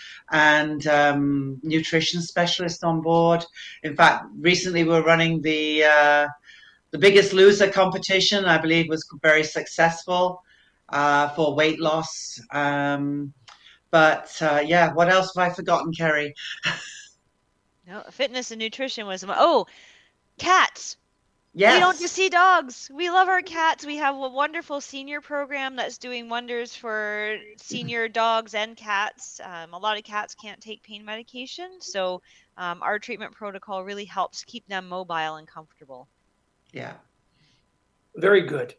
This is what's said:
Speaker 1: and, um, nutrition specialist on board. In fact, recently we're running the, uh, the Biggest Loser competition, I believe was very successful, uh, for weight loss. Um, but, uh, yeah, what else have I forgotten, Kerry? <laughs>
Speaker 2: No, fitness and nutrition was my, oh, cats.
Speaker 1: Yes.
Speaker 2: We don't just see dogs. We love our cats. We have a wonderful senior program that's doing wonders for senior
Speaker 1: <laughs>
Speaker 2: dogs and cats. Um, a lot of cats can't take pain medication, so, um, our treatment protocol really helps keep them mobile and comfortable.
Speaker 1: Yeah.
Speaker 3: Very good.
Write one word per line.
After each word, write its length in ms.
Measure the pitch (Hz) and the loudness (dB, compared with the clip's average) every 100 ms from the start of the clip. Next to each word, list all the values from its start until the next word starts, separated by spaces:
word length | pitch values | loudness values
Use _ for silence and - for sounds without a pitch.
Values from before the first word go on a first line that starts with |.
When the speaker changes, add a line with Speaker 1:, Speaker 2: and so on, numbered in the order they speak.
| - - - | -20 -18 -2
Speaker 1:
and, 540 | 156 151 151 151 151 151 | 2 4 4 2 -4 2
um, 720 | 147 147 143 143 139 135 131 | 4 4 2 0 -2 -4 -8
nutrition 640 | 156 160 160 160 160 175 | -2 -2 0 -2 -2 -4
specialist 600 | 170 170 170 - 175 165 | -4 -2 0 0 -4 -4
on 180 | 170 165 | -2 0
board. 440 | 156 170 165 170 - - - - | 2 4 4 2 -2 -16 -20 -12
In 120 | 156 143 | -6 4
fact, 300 | 160 - - 143 | 4 4 -6 -2
recently 460 | 165 175 185 170 165 | 0 0 0 0 2
we're 180 | 165 | 2
running 360 | 160 165 165 160 | 4 4 2 0
the, 400 | 156 156 151 151 | -2 -2 0 2
uh, 440 | 151 151 147 147 147 - _ - - _ - | 4 6 6 4 0 -6 _ -20 -20 _ -12
the 80 | 151 | 4
Biggest 360 | 196 196 180 | 6 6 4
Loser 360 | 190 196 202 196 | 8 6 8 2
competition, 760 | 190 190 175 - 190 185 208 185 | 2 0 0 -2 0 2 0 2
I 120 | 160 | 2
believe 320 | 160 165 165 | 2 0 0
was 180 | 160 - 143 | -4 -8 -2
very 220 | 156 156 | 2 2
successful, 1000 | 151 160 151 - 165 - - 180 180 180 _ _ _ _ - | 0 -6 -6 0 0 0 -4 0 0 -2 _ _ _ _ -8
uh, 400 | 143 147 143 143 | -2 2 2 0
for 240 | 170 151 | 0 -2
weight 260 | 143 156 156 | 2 0 0
loss. 640 | 156 160 165 - - - - | -2 -2 -6 -10 -14 -16 -10
Um, 840 | 143 143 143 143 143 143 143 143 - - - _ _ - | -4 -2 -2 -2 -2 -4 -4 -8 -14 -20 -20 _ _ 0
but, 440 | 165 156 - - - | 4 6 4 -6 -4
uh, 220 | 160 147 151 | 0 0 2
yeah, 280 | 175 160 | 2 2
what 160 | 147 175 | 4 4
else 240 | 190 185 180 | 4 2 0
have 160 | 175 | -2
I 20 | |
forgotten, 400 | 175 175 165 160 | -2 -2 -2 -2
Kerry? 400 | 165 165 151 147 - - - - | -2 0 0 -2 -8 -14 -8 -8
<laughs> 80 | - - - - _ _ _ _ _ _ _ 175 | -8 -12 -20 -20 _ _ _ _ _ _ _ -20
Speaker 2:
No, 140 | 208 - | -18 -16
fitness 400 | - 214 254 240 | -6 -6 -6 -10
and 80 | 226 | -8
nutrition 480 | 220 - 262 - 202 | -10 -6 -8 -8 -10
was 180 | 185 185 | -10 -4
my, 100 | - | 2
oh, 280 | 311 269 180 - - _ _ _ _ - | 4 4 0 -12 -20 _ _ _ _ -6
cats. 600 | 339 370 262 - - - _ _ _ _ _ | 2 4 4 -2 -16 -16 _ _ _ _ _
Speaker 1:
Yes. 200 | 165 208 | 2 6
Speaker 2:
We 60 | 262 | 6
don't 180 | 359 370 | 4 2
just 160 | 349 | -4
see 160 | - 381 | -2 2
dogs. 640 | 349 370 359 262 - - | 4 6 4 0 -14 -16
We 160 | 277 349 | -8 0
love 200 | 370 370 | 2 2
our 120 | 370 | 0
cats. 420 | 349 330 320 294 294 | -2 -2 -2 -2 -6
We 100 | 294 | -4
have 180 | 277 | -4
a 140 | 269 262 | -4 -6
wonderful 540 | 254 294 330 311 285 | -4 -4 -4 -8 -10
senior 400 | - 277 277 294 | -10 -16 -12 -12
program 540 | 294 285 277 285 269 262 | -8 -8 -6 -8 -8 -8
that's 220 | 226 240 | -10 -10
doing 320 | 247 247 233 | -12 -12 -8
wonders 460 | 233 240 240 233 - | -10 -6 -8 -8 -12
for 600 | 233 214 208 208 214 214 208 214 | -8 -6 -6 -6 -6 -8 -12 -20
senior 520 | - 247 233 233 226 | -12 -10 -6 -6 -4
Speaker 1:
<laughs> 20 | |
Speaker 2:
dogs 440 | 226 226 226 226 | 0 0 0 -2
and 220 | 214 220 226 | -8 -8 -10
cats. 640 | 214 202 214 - - - | -6 -4 -4 -8 -20 -18
Um, 300 | 185 170 165 | -16 -16 -16
a 40 | 175 | -8
lot 200 | 214 208 | -6 -6
of 60 | |
cats 320 | 214 208 - - | -6 -10 -10 -14
can't 240 | 208 - | -20 -20
take 220 | 220 220 | -20 -20
pain 200 | _ 208 | _ -20
medication, 760 | 214 220 226 247 262 - 370 370 | -16 -16 -16 -16 -16 -14 -16 -16
so, 420 | - 196 185 180 _ _ _ - | -10 -6 -4 -6 _ _ _ -12
um, 260 | 180 175 | -10 -6
our 160 | - 208 | -4 -4
treatment 340 | - 208 214 | -6 -12 -14
protocol 520 | - 208 190 - 190 185 | -14 -16 -14 -12 -10 -10
really 200 | 202 196 | -12 -10
helps 380 | 196 - - | -6 -6 -8
keep 240 | - 240 - | -16 -18 -12
them 220 | 190 185 | -12 -10
mobile 480 | 180 185 165 156 156 | -12 -8 -6 -6 -8
and 100 | 156 | -18
comfortable. 600 | 160 156 _ 139 127 131 _ _ _ _ _ _ | -20 -20 _ -20 -20 -20 _ _ _ _ _ _
Speaker 1:
Yeah. 200 | - 120 - _ _ _ _ _ _ _ _ _ _ _ - | -16 -16 -18 _ _ _ _ _ _ _ _ _ _ _ -2
Speaker 3:
Very 260 | 185 196 | 4 4
good. 340 | 170 143 123 | 2 -6 -8